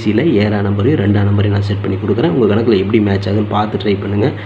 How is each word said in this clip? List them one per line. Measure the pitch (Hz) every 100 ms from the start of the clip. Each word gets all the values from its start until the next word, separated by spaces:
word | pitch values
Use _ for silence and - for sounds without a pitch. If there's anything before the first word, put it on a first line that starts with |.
சியில | 110 107 165
ஏழாம் | 104 104 101 101
நம்பரையும் | 101 123 156
ரெண்டாம் | 101 101 101
நம்பரையும் | 101 101 101
நான் | 101
செட் | 101
பண்ணி | 98 98
கொடுக்குறேன். | 107 107 165 156
உங்க | 107
கணக்குல | 104 117 98
எப்படி | 98 113
மேட்ச் | 104 98 98
ஆகுதுன்னு | 104 104 104
பார்த்து | 107 101
ட்ரை | 107 98
பண்ணுங்க. | 104 101 135 -